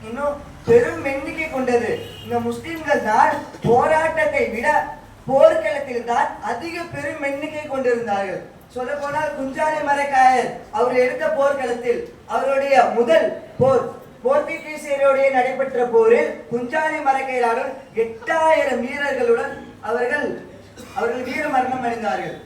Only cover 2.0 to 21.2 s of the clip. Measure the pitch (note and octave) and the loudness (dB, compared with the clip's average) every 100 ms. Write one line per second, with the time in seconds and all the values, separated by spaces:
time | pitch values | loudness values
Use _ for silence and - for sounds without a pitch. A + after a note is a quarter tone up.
2 | - - G#3+ A#3+ A#3 A#3+ E4 D#4+ D4 A#3+ | -8 -16 -6 -4 -2 -6 -8 -8 -2 0
3 | G#3+ A3+ - - - - - A#3+ D4 D#4 | 2 4 4 2 -8 -6 2 4 4 2
4 | D#4+ D#4+ D4+ C#4 A3 G#3+ D4 C#4+ - - | 2 0 0 0 -2 -2 0 0 -2 -10
5 | - - - C4+ D#4+ D#4+ D#4 C#4+ B3+ A#3 | -18 -18 0 6 6 6 -2 -4 -6 -8
6 | A3+ B3 - - G#3 A#3+ E4 E4+ E4+ C#4+ | -2 0 0 -4 -8 -8 -6 -8 -8 -8
7 | C#4+ D4+ C#4 C#4 D4+ D4+ C#4 C4 B3 A#3 | -8 -6 -6 -6 -8 -8 -8 -2 0 0
8 | G#3+ G3 G3 F3 - - - B3 B3 C#4+ | -2 -4 -4 -8 -12 -20 -16 -10 -6 -6
9 | C#4+ D4 D4+ C#4 C4 C#4+ D#4 D#4 D4 C#4 | -4 -4 -4 -4 -8 -2 -2 0 0 0
10 | C#4+ C4 B3+ B3+ A3 - - G#3+ B3 B3+ | 0 4 6 6 0 -6 -8 -2 0 2
11 | B3 - D#4 C#4 C#4 C#4 B3+ A#3+ A#3+ F#3+ | 2 0 -2 2 2 2 -2 -4 -2 -2
12 | - - - A3 C4 C4+ C#4 C4 A#3+ G#3+ | -4 -16 -6 -2 0 0 4 4 4 2
13 | A#3+ D#4+ - - - - C4 B3 - - | 4 4 4 -4 -14 0 2 4 0 -10
14 | - - B3 D4 D4 D#4+ D4+ D4+ D4 C#4 | -20 -6 0 0 0 -8 -10 -12 -4 2
15 | C#4 C4+ C4+ C4 B3+ C4 C4+ A#3+ A#3+ A3+ | 4 4 4 4 0 0 -2 0 2 4
16 | A3 D#3 - - - A#3+ B3+ D#4 D#4 D#4 | 6 6 2 -4 -6 -6 -2 -2 0 0
17 | C#4+ C4+ C4 B3+ A#3 A3+ C4+ - - A3 | 0 0 0 0 0 0 -4 -8 -10 -4
18 | A3+ - - D#4+ D#4+ D#4 C#4 A#3 A#3+ C#4+ | -4 -4 -2 2 4 4 2 -2 -4 -4
19 | C#4+ B3+ A#3 A#3 C4+ - - - G#3+ A#3 | -4 -2 2 2 0 -8 -16 -14 -6 -2
20 | B3 D4+ B3 E3 - - - - - - | -2 -2 -4 -6 -12 -20 -20 -20 -12 -4
21 | A#3 B3 | -4 -4